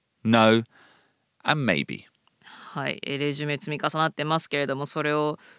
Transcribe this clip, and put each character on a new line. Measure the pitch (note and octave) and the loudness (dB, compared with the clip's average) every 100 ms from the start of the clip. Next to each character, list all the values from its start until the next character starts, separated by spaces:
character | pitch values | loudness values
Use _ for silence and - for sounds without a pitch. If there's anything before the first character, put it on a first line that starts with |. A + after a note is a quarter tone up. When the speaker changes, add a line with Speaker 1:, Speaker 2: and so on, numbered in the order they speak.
| _ _ | _ _
Speaker 1:
no, | A2+ A2+ A2 A2+ A2+ _ - _ _ _ _ _ | 4 6 8 6 2 _ -20 _ _ _ _ _
and | - D3+ | -2 0
maybe. | B2 D#2 - G#1 - _ _ _ | 2 0 0 -8 -14 _ _ _
Speaker 2:
は | - - - D3+ C#3 | -20 -20 -14 -8 -6
い。 | - - | -6 -6
え | C#3 | -4
ー、 | |
レ | D3 | -4
ジ | C#3+ | -4
ュ | D3 | -4
メ | C#3+ | -6
積 | - | -6
み | D3+ | -4
重 | D3+ D#3 | -4 0
な | D#3+ | -2
っ | |
て | - | -2
ま | D3 D#3+ | -2 -2
す | - | -2
け | D3 | -4
れ | C#3+ | -2
ど | C#3 | -4
も、 | C#3+ | -6
そ | D#3+ | -4
れ | D3 | -2
を | D3+ D3+ D3+ - | 0 -2 -4 -12